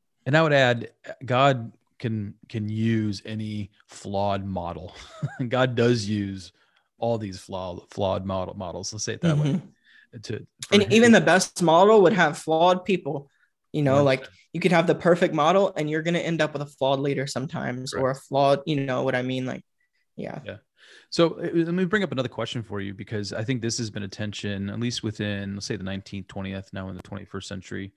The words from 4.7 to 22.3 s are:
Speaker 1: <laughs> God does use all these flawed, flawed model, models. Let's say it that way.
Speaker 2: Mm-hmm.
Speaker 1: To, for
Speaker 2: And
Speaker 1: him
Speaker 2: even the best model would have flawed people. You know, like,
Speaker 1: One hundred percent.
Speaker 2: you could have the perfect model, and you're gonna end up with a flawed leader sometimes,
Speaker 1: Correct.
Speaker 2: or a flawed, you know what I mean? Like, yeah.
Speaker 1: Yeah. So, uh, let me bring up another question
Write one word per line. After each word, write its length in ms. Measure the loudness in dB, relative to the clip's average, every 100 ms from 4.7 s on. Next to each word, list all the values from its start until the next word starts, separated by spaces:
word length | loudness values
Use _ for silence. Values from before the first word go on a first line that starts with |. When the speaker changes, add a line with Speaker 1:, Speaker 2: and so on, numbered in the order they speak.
| -8 -12 -16 -20 -10
Speaker 1:
<laughs> 260 | -8 -6 -2
God 280 | 2 2 4
does 300 | 2 2 0
use 460 | -2 -4 -8 -14 _ _ _ _ -6
all 220 | -4 -2
these 180 | -6 -10
flawed, 500 | -10 -8 -8 -10 -12
flawed 340 | -4 -2 -2 -2
model, 300 | -4 -6 -8
models. 360 | -10 -10 -10
Let's 120 | -8 -8
say 80 |
it 80 | -2
that 160 | 0 2
way. 160 | 0
Speaker 2:
Mm-hmm. 640 | -2 -6 _ _ _ _ -16
Speaker 1:
To, 240 | -10 -10 -12 -16 2
for 80 |
Speaker 2:
And 100 | 4
Speaker 1:
him 80 | 6
Speaker 2:
even 200 | 6 8
the 100 | 8
best 400 | 6 4 2 0
model 400 | 4 6 8 8
would 120 | 8
have 220 | 6 2 0
flawed 500 | -2 4 4 4 0
people. 440 | -2 -2 -10 -12 _ _ _ _
You 100 | 0
know, 200 | 2 4
like, 180 | 4 2
Speaker 1:
One 40 | -4
hundred 40 |
percent. 200 | _ _
Speaker 2:
you 60 | 0
could 100 | 4
have 160 | 4 4
the 80 | 2
perfect 400 | 4 4 4 2
model, 360 | 4 4 2 0
and 100 | -2
you're 140 | -2
gonna 160 | 0 -2
end 240 | 0 0
up 120 | 0
with 100 | -2
a 20 | -10
flawed 340 | -2 0 0
leader 280 | 0 -2 -4
sometimes, 640 | -6 -6 -6 -6 -8 -8
Speaker 1:
Correct. 120 | -2
Speaker 2:
or 60 | -2
a 60 | -4
flawed, 460 | -4 2 4 2 0
you 140 | -2
know 240 | -2 -2
what 100 | -2
I 80 | -2
mean? 240 | -2 -4 -6
Like, 180 | -8 -14 _ _ _ _ -14
yeah. 240 | -12 -12
Speaker 1:
Yeah. 140 | -14 -16 _ _ -20 -20 _
So, 300 | 2 2 2
uh, 100 | -2
let 200 | 0 0
me 120 | 0 0
bring 180 | 0
up 80 | -2
another 180 | -4
question 340 | -6